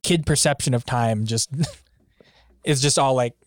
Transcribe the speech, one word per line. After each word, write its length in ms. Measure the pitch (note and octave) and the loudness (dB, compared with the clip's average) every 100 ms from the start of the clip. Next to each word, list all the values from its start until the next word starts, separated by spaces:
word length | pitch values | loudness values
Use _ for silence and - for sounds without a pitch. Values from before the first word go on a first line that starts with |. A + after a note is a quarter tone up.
kid 220 | - F3 | 2 0
perception 480 | D3 D3 D3+ C#3 - | 2 2 2 0 0
of 140 | B2 - | -2 -2
time 400 | B2 A#2 A2 A2 | 0 0 0 -2
just 240 | A2+ - | -2 -4
<laughs> 1120 | C#3 E3 - _ _ _ _ - _ _ _ | -4 -4 -6 _ _ _ _ -20 _ _ _
is 160 | - C#3 | -2 0
just 180 | C#3+ D#3+ | 0 2
all, 160 | C#3 | 2
like, 200 | C3 A#2+ - | 2 -2 -6